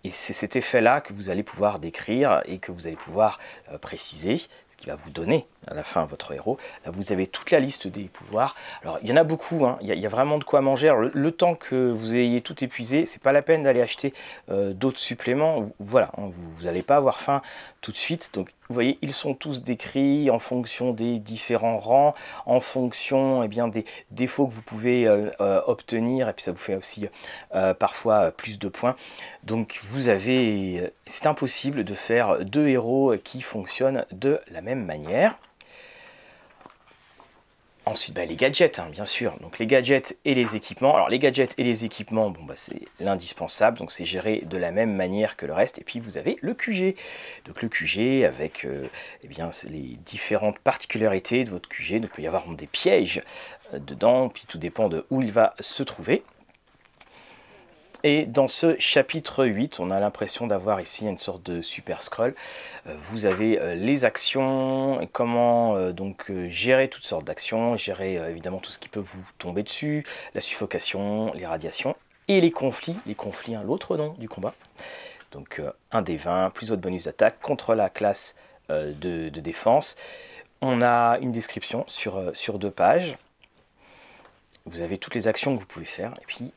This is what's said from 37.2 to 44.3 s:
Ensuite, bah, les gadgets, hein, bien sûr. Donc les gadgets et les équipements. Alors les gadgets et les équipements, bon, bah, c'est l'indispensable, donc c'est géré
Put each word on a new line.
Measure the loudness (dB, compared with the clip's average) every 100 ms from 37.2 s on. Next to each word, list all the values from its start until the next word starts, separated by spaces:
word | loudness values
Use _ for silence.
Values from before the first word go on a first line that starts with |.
| -20 _ _ _ _ _ -4
Ensuite, | -2 -4 -4
bah, |
les | -6 0
gadgets, | 2 4 4 2
hein, | -10
bien | -8
sûr. | -4 -2 -2 -4
Donc | -14 -4
les | 4
gadgets | 4 6 2 2 -4
et | 0 2
les | 2 0
équipements. | -8 2 6 6
Alors | 6
les | 4
gadgets | 4 4 0 2
et | 0
les | 0
équipements, | -2 -8 -4 0 0
bon, | -2
bah, | -12 -12
c'est | -12 -12 -14 _
l'indispensable, | -2 -2 -4 -8 -6 4 4 2
donc | -8
c'est | -6 -4
géré | -2 0